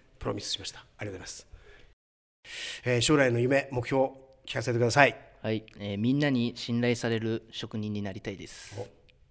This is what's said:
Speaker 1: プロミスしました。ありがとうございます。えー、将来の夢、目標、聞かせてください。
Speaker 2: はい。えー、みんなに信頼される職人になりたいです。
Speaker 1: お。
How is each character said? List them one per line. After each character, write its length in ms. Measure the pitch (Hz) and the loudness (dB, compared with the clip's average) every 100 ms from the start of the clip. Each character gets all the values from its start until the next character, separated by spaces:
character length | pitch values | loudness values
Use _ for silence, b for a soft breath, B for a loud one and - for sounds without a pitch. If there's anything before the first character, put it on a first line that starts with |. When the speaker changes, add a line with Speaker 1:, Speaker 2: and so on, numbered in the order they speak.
| B _ | B _
Speaker 1:
プ 80 | 120 | -6
ロ 60 | |
ミ 80 | 107 | -4
ス 80 | - | -6
し 80 | - | -6
ま 60 | - | -8
し 60 | |
た。 80 | - | -14
あ 40 | - - | -20 -10
り 20 | 104 | -10
が 0 | |
と 40 | |
う 20 | |
ご 0 | |
ざ 40 | 92 | -8
い 20 | |
ま 60 | 92 | -12
す。 200 | - - b b b b _ _ _ _ _ - B B B 123 | -14 -16 b b b b _ _ _ _ _ -16 B B B 0
え 120 | 120 | 2
ー、 40 | |
将 160 | 117 151 | 4 6
来 140 | 131 | 6
の 80 | 117 | 4
夢、 300 | 123 139 139 | 4 2 2
目 120 | 127 | -4
標、 280 | 117 135 135 - - - - | 0 2 2 -2 -20 -20 -8
聞 80 | |
か 80 | 131 | -4
せ 100 | 117 | -2
て 60 | 117 | 2
く 60 | |
だ 80 | 120 | 4
さ 160 | 143 135 | 6 6
い。 100 | - - - | 4 -16 -8
Speaker 2:
は 100 | 113 | -4
い。 140 | 110 - - | -4 -4 -12
え 160 | 101 101 | -6 0
ー、 20 | |
み 160 | 117 | 2
ん 60 | 139 | 2
な 100 | 147 | 2
に 240 | 127 120 - | 2 0 -4
信 240 | - 117 | -4 0
頼 160 | 120 117 | 2 0
さ 140 | 120 | 0
れ 100 | 113 | -2
る 240 | 110 113 - | -2 -4 -6
職 260 | - 110 110 | -12 -8 -6
人 140 | 107 | -4
に 100 | 104 | -4
な 100 | 101 | -6
り 100 | 95 | -8
た 80 | - | -10
い 80 | 92 | -10
で 80 | - | -12
す。 320 | - - 104 | -14 -12 -12
Speaker 1:
お。 80 | - - _ _ _ | -12 -14 _ _ _